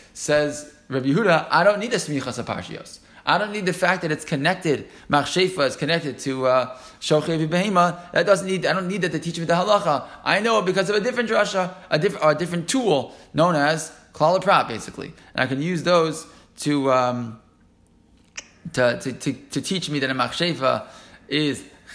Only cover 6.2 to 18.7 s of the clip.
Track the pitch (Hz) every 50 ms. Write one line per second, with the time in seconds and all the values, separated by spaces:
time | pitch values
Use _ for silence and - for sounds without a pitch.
6.2 | - 135 135 131 131 127 127 131 123 123 - - - - - - - - 156 151
7.2 | 151 170 165 160 160 156 170 175 190 214 196 175 175 175 165 - - - - -
8.2 | 175 202 196 180 185 190 190 180 160 143 160 190 185 175 196 208 175 175 151 156
9.2 | - 165 160 165 165 160 170 175 185 208 208 202 - 170 143 127 - - - -
10.2 | - 127 165 196 214 233 226 214 190 185 180 190 190 165 208 214 196 247 247 240
11.2 | 240 208 220 220 208 190 196 190 180 175 - - - - - 156 160 202 - -
12.2 | 156 156 151 139 175 165 170 175 165 - - 269 247 202 156 135 - - - -
13.2 | - - - 143 160 175 170 147 143 151 160 156 - - - - - _ - -
14.2 | 151 160 180 190 - 202 185 147 117 - 117 107 - - - - 92 - - -
15.2 | - - - - 127 120 131 135 151 175 185 160 - 175 180 170 160 160 156 156
16.2 | - - - - - _ _ - - 147 147 143 135 135 127 127 127 123 123 120
17.2 | 120 113 113 113 - _ _ _ _ _ _ _ _ _ _ _ _ _ _ _
18.2 | _ _ _ - - - _ _ - -